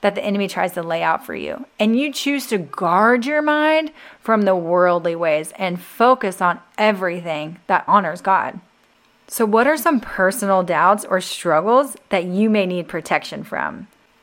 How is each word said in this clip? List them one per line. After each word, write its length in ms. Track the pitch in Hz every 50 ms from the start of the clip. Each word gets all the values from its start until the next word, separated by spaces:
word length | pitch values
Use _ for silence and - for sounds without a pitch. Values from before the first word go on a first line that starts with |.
that 120 | - 202 196
the 100 | 202 -
enemy 240 | 208 196 202 196 185
tries 240 | - 180 180 180
to 100 | - 180
lay 200 | 165 165 165 165
out 220 | 170 165 165 - -
for 100 | - 78
you. 300 | 78 73 76 - - 269 - _ -
And 200 | 214 220 226 254
you 140 | 294 302
choose 340 | 269 - - 277 285 269 262 -
to 100 | 226 190
guard 640 | 160 - - - 185 170 175 190 214 233 247 247 226
your 160 | 285 302 302
mind 500 | 302 302 302 302 302 311 311 320 311 311 - - - - - _
from 220 | - - 226 214
the 120 | 202 196 190
worldly 600 | 180 165 165 175 180 180 180 180 175 170 170 170
ways 360 | 165 170 160 151 156 - - -
and 240 | - 190 180 180 175
focus 640 | - - - - 233 254 262 254 226 190 180 -
on 180 | 185 175 170 233 - _ _
everything 800 | - 214 214 208 185 190 175 175 180 165 170 156 151 151 156 175 - _
that 180 | - 185 - - -
honors 320 | 185 208 185 156 165 180
God. 400 | - 190 190 165 - - - 185 - _ _ _ _ _ _ _ _ _ _ _ _ -
So 180 | - - 226
what 200 | 208 208 226 247
are 100 | 285 311
some 240 | 311 - 339 294 220
personal 640 | - - - - 185 190 190 247 202 196 190 185
doubts 420 | 180 180 165 151 170 185 208 208 -
or 140 | - 196 185
struggles 760 | 175 - - - - 170 151 156 175 220 240 269 285 269 - - _ _
that 140 | 202 180 175
you 260 | 180 180 196 214 220
may 160 | 214 208 190
need 220 | 180 180 175 165 -
protection 560 | - 165 160 - 165 151 - - 156 143 156
from? 420 | - - - - 76 - - 202 - _ _ _ _ _ _